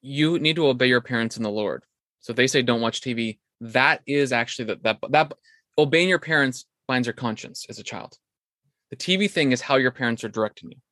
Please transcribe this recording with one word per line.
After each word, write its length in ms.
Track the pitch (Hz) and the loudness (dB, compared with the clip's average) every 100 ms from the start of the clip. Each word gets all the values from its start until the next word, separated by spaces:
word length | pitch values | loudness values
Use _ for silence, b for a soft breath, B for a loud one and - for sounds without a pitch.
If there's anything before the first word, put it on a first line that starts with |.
you 360 | 135 139 151 170 | -8 0 2 2
need 180 | 151 160 | 0 2
to 100 | 147 | 2
obey 180 | 127 127 | 4 4
your 140 | 123 | 4
parents 360 | 123 120 113 110 | 2 -2 -2 -4
in 60 | |
the 80 | 110 | -4
Lord. 340 | 104 101 65 _ _ _ _ | -2 -4 -6 _ _ _ _
So 100 | - | -8
if 40 | 120 | 0
they 100 | 127 | 2
say, 160 | 143 | 2
"Don't 180 | 123 117 | 2 0
watch 200 | 113 - | 0 -4
T 120 | 131 | -6
V," 260 | 117 113 104 _ _ | -4 -6 -8 _ _
that 400 | 113 123 139 151 - | -4 2 2 2 0
is 260 | 143 135 | 0 2
actually 340 | 120 120 - 110 | 0 -2 -6 -6
the, 100 | 98 | -2
that, 160 | 110 110 - | -2 -2 2
that 220 | 147 151 - b b _ - | 2 2 -4 b b _ 0
obeying 320 | 147 160 185 | 2 4 2
your 100 | 175 | 0
parents 480 | - 156 135 127 - _ - | 0 0 0 -2 -14 _ -4
binds 180 | 127 120 | -2 -2
your 60 | |
conscience 520 | 110 123 107 110 - - | -4 -6 -6 -12 -16 -16
as 100 | 117 | -14
a 40 | |
child. 340 | - - - - _ _ _ _ _ _ _ | -12 -12 -14 -20 _ _ _ _ _ _ _
The 60 | 139 | -12
T 200 | - 190 | -2 0
V 120 | 202 | 2
thing 240 | - 143 | 2 2
is 80 | 123 | 0
how 160 | - 135 | 2 2
your 140 | 127 | 2
parents 340 | 123 123 117 | 0 -2 -2
are 40 | 110 | -6
directing 420 | 107 107 - 123 | -4 -4 -4 -20
you. 60 | - _ | -20 _